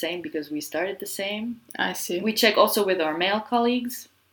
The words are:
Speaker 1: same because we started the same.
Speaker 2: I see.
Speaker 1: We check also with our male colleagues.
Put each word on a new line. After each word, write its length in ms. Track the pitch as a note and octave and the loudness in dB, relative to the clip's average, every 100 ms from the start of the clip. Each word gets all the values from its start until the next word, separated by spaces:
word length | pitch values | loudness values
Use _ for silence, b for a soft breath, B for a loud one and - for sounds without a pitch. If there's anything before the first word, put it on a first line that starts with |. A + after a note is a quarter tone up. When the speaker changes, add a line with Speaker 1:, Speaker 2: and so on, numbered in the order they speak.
Speaker 1:
same 160 | D#3+ F3 | -4 -4
because 300 | D#3+ D#3 D3 | -6 -6 -6
we 100 | D3+ | -6
started 380 | D3 D#3 F#3 G3 | -6 -4 -4 -4
the 80 | G3+ - | -8 -6
same. 400 | G3 G#3 A3+ A#3+ - - | -4 -4 -6 -8 -10 -4
Speaker 2:
I 160 | F#3+ | -4
see. 260 | F3+ - F3 | -4 -4 -2
Speaker 1:
We 140 | G#3 | 0
check 240 | A3 A3 - | 4 6 6
also 260 | G#3 G#3+ | 6 4
with 160 | G3 F#3 | 2 2
our 160 | D#3 D#3+ | 0 0
male 240 | F#3 G#3+ | 0 0
colleagues. 680 | A3 A#3+ A#3+ B3 A#3+ - - _ _ | 0 2 2 2 -2 -8 -14 _ _